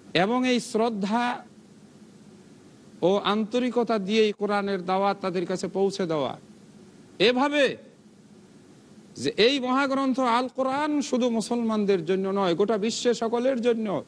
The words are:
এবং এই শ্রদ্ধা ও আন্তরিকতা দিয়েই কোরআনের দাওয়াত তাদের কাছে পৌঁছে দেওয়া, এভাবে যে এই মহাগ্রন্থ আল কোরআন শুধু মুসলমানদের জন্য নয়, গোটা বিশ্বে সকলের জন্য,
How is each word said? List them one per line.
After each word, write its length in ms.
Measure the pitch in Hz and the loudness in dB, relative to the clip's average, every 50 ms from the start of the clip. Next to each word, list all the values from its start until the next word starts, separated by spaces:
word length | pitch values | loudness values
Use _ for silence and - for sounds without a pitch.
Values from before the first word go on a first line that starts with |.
| - - - | -10 -2 0
এবং 360 | 160 185 208 240 254 254 254 | 2 2 2 2 0 2 2
এই 100 | 247 233 | 2 0
শ্রদ্ধা 840 | - - - 214 226 240 220 196 202 196 214 240 240 247 - - - - - - - - - - - - - - - - - - - - - - - - - - - - - - - - - - | 0 -2 0 0 0 0 0 -2 -2 -2 0 0 0 -2 -4 -6 -10 -18 -20 -20 -20 -20 -20 -20 -20 -20 -20 -20 -20 -20 -20 -20 -20 -20 -20 -20 -20 -20 -20 -20 -20 -20 -20 -20 -20 -20 -6 0
ও 140 | 156 175 196 202 - | 0 2 2 2 0
আন্তরিকতা 760 | 190 202 214 220 202 - 247 254 247 - 240 233 233 226 214 | 0 0 -2 -2 -2 -2 -2 -2 0 0 -2 0 0 -2 -2
দিয়েই 320 | 190 185 220 220 214 208 | -2 0 2 2 2 2
কোরআনের 540 | 196 - 202 202 208 202 196 202 196 185 175 | 0 -2 -2 -2 -2 -2 -2 -2 -4 -4 -2
দাওয়াত 320 | 180 185 190 196 202 196 196 | -2 0 0 0 0 -2 -2
তাদের 240 | 190 190 175 185 175 | -4 -4 -4 -4 -4
কাছে 220 | 175 185 180 - | -4 -4 -6 -6
পৌঁছে 380 | 180 - 196 196 196 196 - 190 | -6 -2 0 0 0 0 -2 -4
দেওয়া, 340 | 160 165 151 135 113 - - - - - - - - - - - - - - - - - - | -2 -2 -2 -2 -4 -6 -10 -14 -20 -20 -20 -20 -20 -20 -20 -20 -20 -20 -20 -20 -14 0 2
এভাবে 580 | 175 233 247 247 277 294 285 294 269 214 127 - - - - - - - - - - - - - - - - - - - - - - - - - - - - | 4 4 4 4 2 2 2 2 2 2 0 -4 -12 -20 -20 -20 -20 -20 -20 -20 -20 -20 -20 -20 -20 -20 -20 -20 -20 -20 -20 -20 -20 -20 -20 -20 -20 -18 -12
যে 160 | - 117 139 - | -6 -6 -2 2
এই 220 | - 208 254 285 277 | 2 2 2 2 0
মহাগ্রন্থ 600 | 247 254 254 269 285 262 269 269 277 262 247 262 | 0 0 0 0 0 0 0 0 0 0 0 0
আল 280 | 262 240 226 247 262 | 2 2 2 0 0
কোরআন 540 | 247 - - 262 262 262 285 302 302 302 294 | -2 -4 -4 -2 -2 -2 -2 -2 0 0 -2
শুধু 280 | 254 - 247 233 247 247 | -2 0 0 0 2 2
মুসলমানদের 760 | 226 226 214 - 240 240 233 220 220 214 208 190 202 180 160 | 0 0 -2 -2 -2 -2 0 0 0 0 2 2 2 0 0
জন্য 240 | 160 190 190 190 190 | 0 -2 0 0 0
নয়, 260 | 196 202 196 180 165 | 0 0 2 2 2
গোটা 220 | 165 208 202 226 | 2 2 2 2
বিশ্বে 360 | 202 196 233 220 - - 240 226 | 0 0 -2 -2 0 0 0 0
সকলের 480 | 233 233 220 233 240 247 269 277 240 | 0 -2 -2 -2 0 0 0 0 2
জন্য, 420 | 220 247 233 233 220 208 175 135 - | 2 0 0 0 0 -2 -4 -4 -6